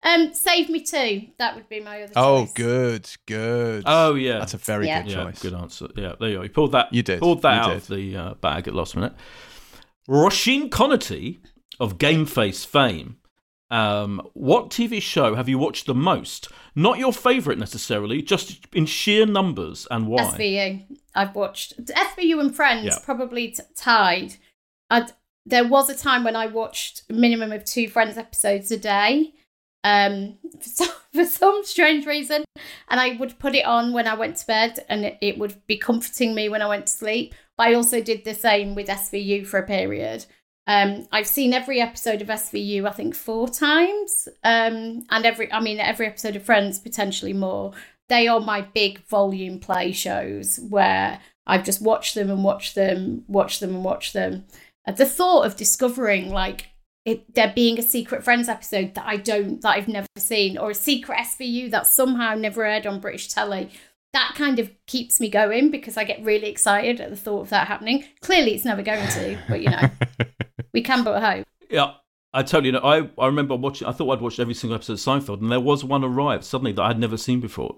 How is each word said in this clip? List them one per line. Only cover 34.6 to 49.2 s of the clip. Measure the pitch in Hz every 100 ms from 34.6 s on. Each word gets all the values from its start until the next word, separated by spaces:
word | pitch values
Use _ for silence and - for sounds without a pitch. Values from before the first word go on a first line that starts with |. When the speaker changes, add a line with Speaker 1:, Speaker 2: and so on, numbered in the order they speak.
| 233 233 -
Speaker 1:
and | 208
it, | 208 -
it | 202 196
would | 208 202 _
be | 214
comforting | - 233 - - 240
me | 220 214
when | 214
I | 208
went | 202 202
to |
sleep. | - 214 220 - - _ -
But | 233
I |
also | 233 233 247
did | 220 226
the | 214
same | 214 233 208 202
with | 196 202
S | 196 -
V | 202
U | 196 202
for | 196 196
a | 190
period. | 196 190 - - 226 - _ _ _ -
Um, | 202 202 202 -
I've | 214 208
seen | - 262
every | 254 254 262
episode | 233 233 - 214
of | 208
S | 220 -
V | 208
U, | 202 202 196
I |
think, | 202 208
four | - - 220 240
times, | - 294 311 349 415 392 - - -
um, | 226 226 226 226 226 233 -
and | 220
every, | 226 226 220
I | 220
mean, | 226 214
every | 208 - 220
episode | 214 220 202
of |
Friends, | 196 220 196 190
potentially | - - 196 196 196
more. | 196 190 196 196 196 - _ _
They | 240 233
are | 226
my | 214 208
big | 196 220 202 196 _
volume | 208